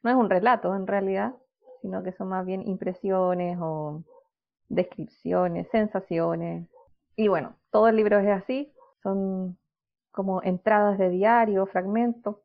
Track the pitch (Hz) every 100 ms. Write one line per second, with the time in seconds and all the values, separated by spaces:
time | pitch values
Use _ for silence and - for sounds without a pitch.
0 | 233 254 208 185 220 233 180 196 190 196
1 | 196 190 220 262 _ _ - - 190 185
2 | 185 190 190 185 185 190 196 185 185 185
3 | 196 190 185 180 175 175 160 156 151 151
4 | - - _ _ _ _ _ - 175 -
5 | - _ 165 180 180 175 175 226 208 -
6 | - 165 165 165 170 170 175 - _ _
7 | _ - 214 175 120 - _ 208 226 220
8 | 208 202 196 196 196 262 285 _ _ _
9 | 196 196 190 190 185 180 _ _ _ _
10 | _ - 196 185 - 180 214 214 208 196
11 | 185 180 208 233 226 190 196 190 190 220
12 | 240 233 208 208